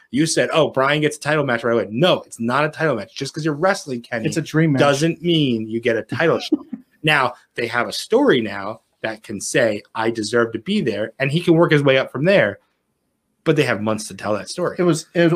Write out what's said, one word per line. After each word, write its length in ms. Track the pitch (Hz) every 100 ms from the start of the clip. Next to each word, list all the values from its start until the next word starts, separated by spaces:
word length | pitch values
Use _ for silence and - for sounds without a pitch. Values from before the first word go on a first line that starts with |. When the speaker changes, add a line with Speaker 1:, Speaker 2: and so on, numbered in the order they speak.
| _
Speaker 1:
You 160 | 123 156
said, 240 | - 127
"Oh, 200 | 156 147
Bryan 300 | 135 135 151
gets 140 | 151 147
a 40 |
title 260 | 143 156 139
match 180 | 120
right 100 | 120
away." 140 | 117 98
No, 300 | 110 180 156
it's 160 | - -
not 260 | 117 131 151
a 40 |
title 260 | 151 160 117
match. 180 | 98 -
Just 200 | 139 -
'cause 100 | 156
you're 80 |
wrestling, 480 | 143 185 190 147 123
Kenny, 240 | - 120 110
Speaker 2:
It's 100 | 107
a 40 |
dream 300 | 151 151 165
match. 80 | 135
Speaker 1:
doesn't 420 | 143 139 160 -
mean 460 | 170 165 139 113 110
you 100 | 113
get 160 | 117 117
a 60 |
title 380 | - 120 165 -
shot. 260 | - - - -
Speaker 2:
<laughs> 200 | _ _
Speaker 1:
Now, 300 | 156 147 127 - _ -
they 120 | 117
have 200 | 120 107
a 60 |
story 480 | - - 226 285 139
now 400 | 107 101 98 117 _ _
that 200 | 113 110
can 160 | - 101
say, 420 | - 147 117 104 - 110
"I 140 | 113
deserve 440 | 113 104 117 117
to 60 | 113
be 220 | 185 208
there," 320 | 139 101 110 -
and 120 | 139
he 80 | 156
can 140 | 175
work 180 | 165 165
his 120 | 151
way 140 | 139 131
up 120 | 127
from 140 | 131 165
there. 340 | 196 107 98 _ _ _ _ _ _ _ _ -
But 100 | 151
they 60 |
have 160 | 127 107
months 260 | 107 107 -
to 60 | 95
tell 180 | 101
that 160 | 104 92
story. 260 | - 170 -
Speaker 2:
It 40 |
was, 220 | 175 160 -
it 180 | 175 170